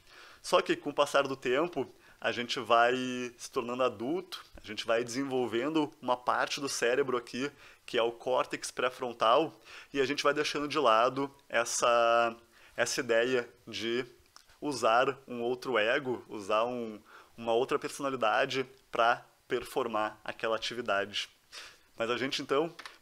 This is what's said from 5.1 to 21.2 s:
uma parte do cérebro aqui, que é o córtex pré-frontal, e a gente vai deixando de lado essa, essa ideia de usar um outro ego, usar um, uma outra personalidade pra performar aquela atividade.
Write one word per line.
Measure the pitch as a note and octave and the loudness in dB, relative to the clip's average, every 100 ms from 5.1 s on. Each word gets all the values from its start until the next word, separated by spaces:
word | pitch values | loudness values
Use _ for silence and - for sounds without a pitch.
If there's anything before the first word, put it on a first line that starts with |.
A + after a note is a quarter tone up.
| B2 C#3 C3 A#2+ A2+ C#3 D#3+ D3 - | -6 -2 -2 0 -2 0 0 -2 -4
uma | B2+ B2 | -4 -2
parte | - A2+ C3+ - | 0 0 -2 -4
do | C#3 | -6
cérebro | - A#2+ C3+ C3+ B2 | -2 2 2 0 -2
aqui, | A#2+ A#2+ B2+ - - - | -4 -8 -8 -10 -20 -20
que | - A#2+ | -4 0
é | |
o | A#2 | 0
córtex | A#2 B2+ B2+ - D3 - | -2 -2 -2 -2 -6 -8
pré-frontal, | - B2+ - B2+ A2 A2+ C3+ D#3+ - - - - | -4 -4 -2 -8 0 4 4 2 -4 -20 -20 -6
e | C#3 | -2
a | C3 | 0
gente | C#3+ | 0
vai | C#3+ | 0
deixando | D3 D3 D3+ D3 | 0 -2 -4 -4
de | C#3+ | 2
lado | B2+ A2 B2 C3+ C#3+ - - | 6 6 4 0 -6 -8 -2
essa, | A2+ A#2 - B2+ A#2+ A#2 A#2 A#2 A2+ - - - - | -2 0 0 4 4 6 4 2 -2 -14 -20 -10 -4
essa | A#2+ - | -2 -2
ideia | B2+ A2+ B2 B2+ A#2+ - - | 0 2 2 0 -2 -12 -14
de | G2+ A2 A#2+ B2 - _ - _ _ | -8 -4 -4 -4 -14 _ -20 _ _
usar | D3 B2+ A#2 A#2 C3+ - - | -6 0 4 4 2 -2 -10
um | A#2+ | -6
outro | A#2+ B2+ C3+ A2+ | -4 -4 0 2
ego, | G#2+ C#3+ C3 A2 - | 2 0 -2 -6 -8
usar | A2 G2 G#2+ | -10 0 0
um, | A#2+ B2 A2+ G#2 - - - - | 2 -2 -8 -12 -18 -20 -20 -8
uma | A#2 | 0
outra | A#2 C3 D3 | 2 2 0
personalidade | D3 - C#3 C3+ A2 A2+ C#3 B2+ B2+ - _ | -4 -6 -6 0 2 2 0 -2 -6 -12 _
pra | - A#2 B2+ - _ - | 2 4 2 -4 _ -4
performar | B2 - C#3+ A#2 G#2+ G#2+ - | -4 -2 -4 -2 0 -2 -4
aquela | - - A2+ A2 | -12 -6 -2 -2
atividade. | - A#2+ A#2 G2 G2+ G2+ | -4 -6 0 0 0 -4